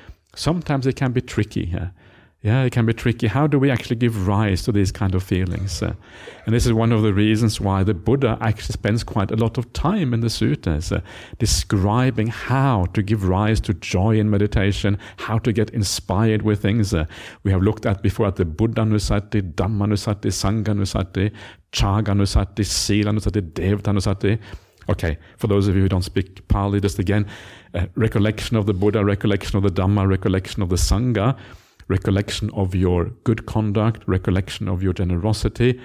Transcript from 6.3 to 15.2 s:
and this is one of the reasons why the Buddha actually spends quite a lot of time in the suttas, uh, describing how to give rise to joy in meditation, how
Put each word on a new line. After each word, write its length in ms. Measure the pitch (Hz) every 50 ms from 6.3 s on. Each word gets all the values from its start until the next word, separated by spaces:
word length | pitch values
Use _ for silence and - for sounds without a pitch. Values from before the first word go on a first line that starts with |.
| - - -
and 80 | 107 113
this 140 | 120 117
is 40 | 120
one 200 | 113 110 117 117
of 100 | 117 107
the 100 | 110 107
reasons 480 | 95 101 107 107 110 107 120 107 - -
why 240 | 101 98 95 95 95
the 120 | 107 95
Buddha 420 | 82 - - 135 135 135 107 117 -
actually 340 | 113 113 - - - - -
spends 300 | - - 104 113 113 -
quite 280 | - - 107 98 -
a 40 | 107
lot 220 | 107 117 113 -
of 160 | 127 117 - -
time 400 | - - 165 214 208 156 123 117
in 60 | 117
the 80 | 117
suttas, 680 | 110 - - 113 127 147 - - 90 76 76 82 - -
uh, 60 | 87 - - - - - - - -
describing 880 | 113 - - - - - 110 98 95 101 110 123 127 131 113 113 107
how 580 | 117 - - - - 123 135 135 139 120 95 87 87 -
to 80 | 110
give 260 | 92 98 113 101 95
rise 320 | 90 90 98 107 107 110 -
to 120 | - - 92
joy 460 | - - - - 90 98 113 110 107
in 100 | 107 107
meditation, 720 | 104 101 104 101 - 110 95 101 98 - - 98 101 - - - -
how 220 | -